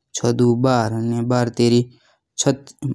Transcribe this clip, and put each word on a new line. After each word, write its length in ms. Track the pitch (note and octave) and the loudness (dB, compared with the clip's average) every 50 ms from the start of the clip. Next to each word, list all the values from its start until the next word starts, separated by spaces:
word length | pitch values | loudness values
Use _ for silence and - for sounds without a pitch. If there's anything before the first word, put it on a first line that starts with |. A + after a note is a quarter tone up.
| _ _ - | _ _ -12
છ 40 | - - | -4 -2
દુ 300 | A#2+ A#2+ A#2+ B2 A#2+ A#2 | -2 0 2 2 2 2
બાર 340 | A#2 B2 C3 B2+ A#2+ A2+ G#2+ A2+ | 2 2 2 2 2 0 0 -2
અને 280 | A2+ A2+ A#2 A#2 A#2+ | -4 -4 -4 -4 -4
બાર 260 | A#2 A#2+ B2+ B2 A#2+ A#2 | -2 -2 0 0 0 -2
તેરી 360 | - - A#2+ A#2+ A#2+ B2 B2 B2 - _ _ _ _ _ _ _ _ | 0 0 2 4 4 2 0 -2 -8 _ _ _ _ _ _ _ _
છત-, 380 | - - C#3+ C3 - - - - - - C3+ | -4 -2 -2 -2 -2 -6 -20 -18 -10 -8 -8